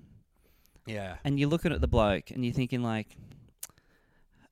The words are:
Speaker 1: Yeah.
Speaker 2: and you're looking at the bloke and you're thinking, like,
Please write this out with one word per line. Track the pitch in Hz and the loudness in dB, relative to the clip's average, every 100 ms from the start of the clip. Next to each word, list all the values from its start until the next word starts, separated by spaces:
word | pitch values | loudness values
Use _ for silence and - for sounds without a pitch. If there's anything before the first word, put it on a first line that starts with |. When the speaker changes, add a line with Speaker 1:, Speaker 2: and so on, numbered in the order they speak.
| - - _ _ _ _ _ - - | -20 -20 _ _ _ _ _ -20 -10
Speaker 1:
Yeah. | 107 95 90 | -8 -8 -6
Speaker 2:
and | 143 139 | -2 2
you're | 143 | 2
looking | 165 175 | 2 0
at | - | 0
the | 127 | 2
bloke | 120 104 92 - | 4 4 2 -2
and | - | -4
you're | 123 | -2
thinking, | 123 123 127 | 0 0 0
like, | 120 110 104 - - - - _ - - _ _ _ _ _ _ - | -2 -2 -6 -12 -20 -20 -20 _ -16 -16 _ _ _ _ _ _ -16